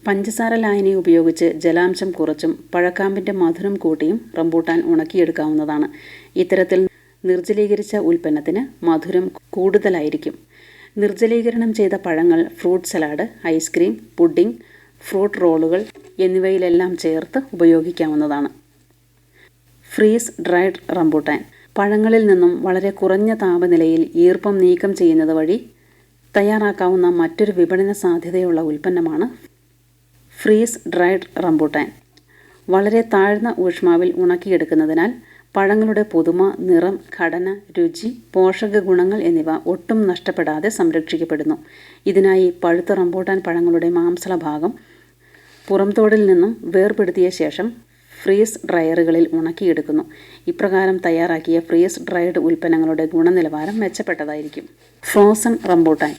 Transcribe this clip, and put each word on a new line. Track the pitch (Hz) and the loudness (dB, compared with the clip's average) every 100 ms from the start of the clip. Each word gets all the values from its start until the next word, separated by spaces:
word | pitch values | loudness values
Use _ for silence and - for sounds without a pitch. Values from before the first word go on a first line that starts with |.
| 202 | -2
പഞ്ചസാര | 196 202 220 226 226 | -4 -4 -4 -2 0
ലായനി | 220 202 196 | 0 0 2
ഉപയോഗിച്ച് | 190 175 165 165 165 170 | 2 4 4 4 2 0
ജലാംശം | 160 165 165 180 185 190 | 0 0 2 0 -2 -6
കുറച്ചും | 170 156 147 160 - - | -4 -4 -2 -4 -6 -6
പഴക്കാമ്പിൻ്റെ | 180 180 180 196 196 185 | -2 -2 -2 -4 -2 -4
മധുരം | 196 170 170 196 196 | 0 0 0 -4 -2
കൂട്ടിയും | 165 156 156 220 - - | -2 -2 -2 -2 -6 -4
റംബൂട്ടാൻ | 165 165 165 165 170 | -2 -2 0 -2 0
ഉണക്കിയെടുക്കാവുന്നതാണ്. | 165 160 190 160 156 151 156 151 151 156 - - - - - | 0 0 0 0 0 -2 -2 -2 -4 -4 -8 -20 -20 -10 -4
ഇത്തരത്തിൽ | 180 190 185 190 185 _ _ _ 185 | 0 0 2 2 0 _ _ _ -2
നിർജ്ജലീകരിച്ച | 185 180 208 208 202 208 208 | -2 -2 -2 0 -2 -2 -4
ഉൽപ്പന്നത്തിന് | 165 170 160 151 151 185 269 - 170 | 0 -2 -2 -4 -2 -4 -6 -4 -2
മധുരം | 160 165 185 185 - _ | 0 0 -2 -2 -10 _
കൂടുതലായിരിക്കും. | - 190 202 208 180 151 151 156 - _ _ - - - - | -2 0 2 0 -2 -4 -6 -8 -14 _ _ -20 -20 -14 -4
നിർജ്ജലീകരണം | 208 196 226 233 233 233 226 | -2 0 0 0 -2 -2 -2
ചെയ്ത | 214 196 190 | 0 0 -2
പഴങ്ങൾ | 185 160 170 165 | -4 0 2 2
ഫ്രൂട്ട് | 165 - 180 180 180 | 0 -4 -2 -2 -2
സലാഡ്, | 175 151 151 220 - 165 | -6 -4 -6 -8 -6 -4
ഐസ്ക്രീം, | 160 156 170 185 220 - - | -4 -2 -2 -2 -2 -12 0
പുഡിംഗ്, | 170 156 202 233 - - _ _ - | 2 2 -2 -2 -18 -20 _ _ -6
ഫ്രൂട്ട് | 196 202 202 | -2 -2 0
റോളുകൾ | 175 160 160 180 220 - - - | 0 2 0 -2 -4 -16 -20 -2
എന്നിവയിലെല്ലാം | 185 185 190 190 180 170 185 170 | 0 0 0 0 2 0 0 -4
ചേർത്ത് | 160 160 160 - - | -4 -4 -4 -6 -6
ഉപയോഗിക്കാവുന്നതാണ്. | 175 165 165 160 175 160 151 151 143 143 - _ _ _ _ _ _ _ _ _ _ _ _ - - | 2 4 4 2 -4 -2 0 -2 -2 -6 -8 _ _ _ _ _ _ _ _ _ _ _ _ -12 2
ഫ്രീസ് | 214 226 233 - | 4 2 -2 -8
ഡ്രൈഡ് | 170 175 190 180 - 185 | -2 0 0 -4 -6 0
റംബൂട്ടാൻ. | 160 151 147 147 - _ _ - | 0 0 -2 -4 -6 _ _ -2
പഴങ്ങളിൽ | 202 214 220 226 214 | 0 2 4 4 4
നിന്നും | 185 175 175 | 4 4 2
വളരെ | 185 185 196 | -2 -2 -2
കുറഞ്ഞ | 196 190 190 214 | -2 0 2 0
താപനിലയിൽ | 220 196 175 175 170 160 165 160 165 | 0 0 2 2 4 4 2 0 4
ഈർപ്പം | 175 185 208 196 | 4 4 -2 2
നീക്കം | 180 175 196 185 | 4 4 0 2
ചെയ്യുന്നത് | 175 160 160 | 2 4 2
വഴി | 160 156 220 - _ _ _ _ _ _ 208 | 0 0 -2 -4 _ _ _ _ _ _ 0
തയ്യാറാക്കാവുന്ന | 202 214 208 202 185 185 175 | 2 2 0 0 0 2 2
മറ്റൊരു | 175 165 - 208 | 2 -2 0 -2
വിപണന | 180 165 185 196 | 2 0 2 0
സാധ്യതയുള്ള | 202 180 170 170 180 180 165 | 0 0 -2 -2 -4 -2 -2
ഉൽപ്പന്നമാണ് | 160 151 185 180 165 156 233 - - _ _ _ _ _ _ _ _ - | -2 -4 -2 -2 -2 -2 -4 -8 -20 _ _ _ _ _ _ _ _ -6
ഫ്രീസ് | - 214 233 - - | 2 2 2 -6 -6
ഡ്രൈഡ് | 175 175 190 - - | 0 0 0 -4 -6
റംബൂട്ടാൻ. | 180 156 151 151 123 - _ _ _ _ _ _ - | -2 0 0 -2 -6 -12 _ _ _ _ _ _ -2
വളരെ | 185 202 226 | 0 2 0
താഴ്ന്ന | 226 202 196 208 233 - | 2 2 2 0 -2 -2
ഊഷ്മാവിൽ | 180 170 180 170 180 170 | -4 0 2 2 0 0
ഉണക്കിയെടുക്കുന്നതിനാൽ | 180 180 196 175 156 156 156 160 175 240 - - _ 196 | 0 0 0 -2 0 0 0 0 -2 -4 -18 -20 _ -2
പഴങ്ങളുടെ | 196 214 220 208 214 | 0 2 0 0 0
പുതുമ, | 165 165 175 190 - | 0 0 2 0 0
നിറം, | 185 165 180 196 - - | 2 2 2 -4 -12 -6
ഘടന, | 165 170 185 202 _ 175 | -4 -2 -6 -6 _ -2
രുചി, | 170 - 220 247 - | -2 -2 -10 -10 -4
പോഷക | 185 185 190 214 208 | 2 2 2 0 0
ഗുണങ്ങൾ | 185 180 185 214 | 2 2 2 0
എന്നിവ | 170 170 156 160 170 | 0 0 -2 -4 -4
ഒട്ടും | 185 - 226 202 | -6 -2 0 0
നഷ്ടപ്പെടാതെ | 175 - 180 156 156 196 | -2 -4 -4 -4 -2 -4
സംരക്ഷിക്കപ്പെടുന്നു. | 220 170 165 160 156 165 151 151 151 - - - - - | 0 0 0 -4 -6 -4 -4 -4 -4 -10 -20 -20 -8 0
ഇതിനായി | 190 190 190 180 175 | 2 4 4 2 0
പഴുത്ത | 175 175 180 | -2 0 0
റംബൂട്ടാൻ | 190 175 185 185 190 185 | 0 0 -2 -4 -4 -2
പഴങ്ങളുടെ | 170 170 170 170 | -2 0 2 0
മാംസള | 170 170 175 190 180 | 0 0 -2 -4 -6
ഭാഗം | 160 151 175 262 _ _ _ _ _ _ _ _ - | -4 -4 -6 -6 _ _ _ _ _ _ _ _ -2
പുറംതോടിൽ | 196 196 208 214 214 202 | 0 0 2 4 4 4
നിന്നും | 180 196 226 | 4 2 -2
വേർപെടുത്തിയ | 170 185 202 220 185 180 180 | -2 0 2 0 -2 0 0
ശേഷം | 180 151 - 220 233 _ _ _ - | 0 -4 -4 -8 -8 _ _ _ -8
ഫ്രീസ് | 190 196 220 - - | 0 2 2 -2 -4
ഡ്രയറുകളിൽ | 175 160 165 165 165 160 | 0 0 2 2 2 2
ഉണക്കിയെടുക്കുന്നു. | 160 160 165 190 156 151 151 - - - - - | 0 -4 -2 0 0 -2 -4 -4 -18 -20 -12 -8
ഇപ്രകാരം | 175 202 190 190 185 | -4 0 0 0 0
തയ്യാറാക്കിയ | 180 165 170 165 165 165 | -2 0 0 -2 0 -2
ഫ്രീസ് | 165 170 180 - - | 2 2 2 -2 -6
ഡ്രൈഡ് | 180 175 175 | -2 -2 0
ഉൽപ്പന്നങ്ങളുടെ | 165 165 165 160 160 160 160 | 0 0 0 0 0 -2 -2
ഗുണനിലവാരം | 170 170 185 156 151 156 220 | 2 2 2 0 -4 -6 -4
മെച്ചപ്പെട്ടതായിരിക്കും. | 196 185 208 165 151 151 151 170 - _ _ _ | -4 -6 -8 -6 -6 -8 -10 -14 -18 _ _ _
ഫ്രോസൺ | - 214 202 214 240 226 190 | -2 4 4 4 0 -2 2
റംബൂട്ടാൻ. | 170 160 151 151 | 2 4 2 -2